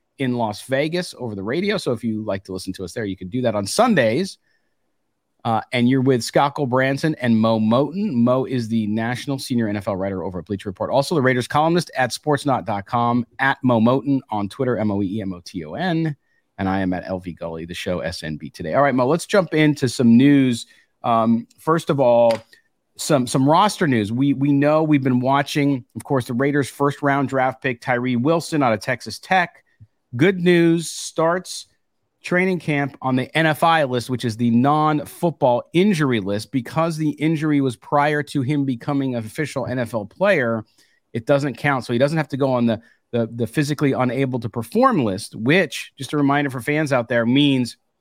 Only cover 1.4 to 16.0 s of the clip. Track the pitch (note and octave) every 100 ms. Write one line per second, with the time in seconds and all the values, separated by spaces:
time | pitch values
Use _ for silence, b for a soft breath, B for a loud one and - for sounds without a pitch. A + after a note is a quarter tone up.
1.4 | G2 D#3 G3 G3 C#3+ A#2+ A#2 G#2+ G#2+ G2+
2.4 | - F#2 F#2+ F#2 F#2 A#2+ G#2 F#2 F#2 B2+
3.4 | A#2+ G#2 G2+ - B3 F3 B2+ F#3 G3 -
4.4 | _ _ _ _ _ _ _ _ _ _
5.4 | A#2+ A2 - B2 A#2+ C3+ C3 B2 - D#3+
6.4 | E3 D3+ C3+ B2+ C3 C#3 D#3+ D#3 B2 A2
7.4 | A2+ A2+ A2 A#2+ D3+ F#3 G#3 A#2+ A#2 C3
8.4 | A2+ B2+ A2 A2+ G#2 A2 A2+ B2 C#3+ C3+
9.4 | - A#2+ G#2+ G#2 A2 F#2+ G2 F#2+ F2 F2+
10.4 | D#2+ G2 G#2 F#2 E2+ B2 C#3 E3 B2+ B2+
11.4 | A#2 D3 D#3+ E3+ - C3 B2 - D3+ C#3+
12.4 | C#3+ A#2 F#2 G2+ - B2 A#2+ A#2+ A#2 -
13.4 | C3+ - B2+ A2+ A#2 C3+ C#3+ C3+ - G#2+
14.4 | G2+ - B2+ G#2 G#2+ G2+ F#2+ G#2+ G2 F2
15.4 | - F#2 D2+ G#2 F3+ E3